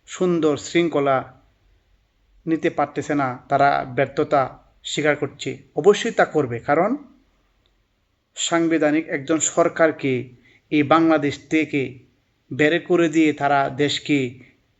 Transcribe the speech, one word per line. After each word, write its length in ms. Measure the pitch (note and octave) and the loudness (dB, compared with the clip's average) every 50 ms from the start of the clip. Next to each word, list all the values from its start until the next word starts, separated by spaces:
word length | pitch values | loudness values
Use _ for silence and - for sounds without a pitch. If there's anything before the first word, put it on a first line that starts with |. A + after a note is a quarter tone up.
| _ | _
সুন্দর 500 | - - - F#3 F3+ F3 E3 D#3 D#3 C#3+ | -14 -8 -4 -2 0 0 2 2 0 0
শৃঙ্খলা 840 | B2+ - - - E3+ F3 D#3+ D3 D3 C#3 C#3 C3+ B2+ - - - _ _ _ _ _ _ _ _ _ _ _ _ _ _ _ _ _ _ _ _ _ - | -2 -4 -2 0 0 0 0 0 0 0 2 0 0 -2 -6 -16 _ _ _ _ _ _ _ _ _ _ _ _ _ _ _ _ _ _ _ _ _ -6
নিতে 240 | E3 E3 D#3 E3 E3 | -4 -4 -2 -2 -2
পারতেছে 440 | - - C#3+ C#3+ - D3 C3+ - D3+ | 0 0 -2 -2 -2 -6 -6 -4 -2
না, 300 | D3 C3+ B2+ B2 - - - | -2 -2 -2 -4 -6 -6 -2
তারা 380 | C#3+ C#3+ C#3+ C#3 C#3+ C#3 C#3 C3 B2 | 2 2 4 4 2 0 -4 -4 -2
ব্যর্থতা 640 | C3+ C3+ - - D#3+ D3 - D3+ C#3 C3 B2 - - _ _ _ _ - | -2 -2 -2 -2 -4 -2 0 2 0 0 -2 -6 -16 _ _ _ _ -12
স্বীকার 320 | - - D#3+ D3 D3+ C#3+ | -8 -6 -2 0 0 0
করছে? 460 | C#3+ C#3+ B2+ - - - C#3 B2+ - - _ - | -2 -4 -8 -8 -10 -10 -10 -10 -12 -14 _ -4
অবশ্যই 340 | D3+ D3+ G3 G3+ - - A3+ | 2 4 4 4 4 2 -2
তা 140 | - - F3 | 0 0 0
করবে, 340 | - - D#3 C3+ A#2 A#2+ A#2 | 2 2 -2 -2 -2 -4 -6
কারণ 380 | - - C#3+ D#3+ F#3 G#3+ C4+ D4 - - _ _ _ _ _ _ _ _ _ _ _ _ _ _ _ _ _ _ _ _ _ _ _ _ - | -2 0 2 2 2 0 0 -4 -8 -14 _ _ _ _ _ _ _ _ _ _ _ _ _ _ _ _ _ _ _ _ _ _ _ _ -12
সাংবিধানিক 760 | - - - E3+ E3+ E3+ E3 E3 D#3 D3+ D3 D3 D#3+ D#3+ - | -8 -6 -2 0 0 0 2 2 2 2 2 0 0 -2 -4
একজন 300 | F3+ C#3+ C3+ D3 D#3+ D3+ | -6 -8 -4 -2 -2 -2
সরকারকে 960 | - - - F3 E3 E3 - - E3 D#3 D3+ - - C3+ B2+ B2 A#2+ - - - _ _ _ _ _ - | -2 -2 0 0 0 0 2 2 0 0 0 0 -2 -2 -2 -2 -4 -8 -16 -20 _ _ _ _ _ -2
এই 120 | D#3 D3+ | 0 0
বাংলাদেশ 580 | C#3+ B2+ D#3 E3 E3 D#3+ D#3+ D3+ C#3+ C#3+ C3+ - - - | 2 4 4 4 4 4 2 2 0 -2 -4 -6 -6 -2
থেকে 480 | D#3+ D#3 D3+ D3 - C#3 B2+ A#2+ B2 - - _ _ _ _ _ _ _ _ - | 0 0 0 0 -2 -4 -4 -4 -8 -14 -20 _ _ _ _ _ _ _ _ -8
বের 280 | C#3 B2+ D3 D3+ E3 E3+ | -2 0 2 2 2 0
করে 280 | E3 - F3 E3+ E3+ D#3+ | 0 0 2 2 2 2
দিয়ে 240 | D3+ E3 D#3+ D3+ | 2 2 2 2
তারা 380 | C#3+ - C#3+ C#3 C#3+ C#3 C#3 C#3 | 2 0 0 0 2 2 0 -2
দেশকে 680 | C3 B2 D3 C#3+ - - - - D3 C#3 C3 A#2+ B2 - - _ _ _ _ _ _ | -2 -2 -2 -2 -2 -4 -2 -2 0 0 0 -4 -8 -12 -20 _ _ _ _ _ _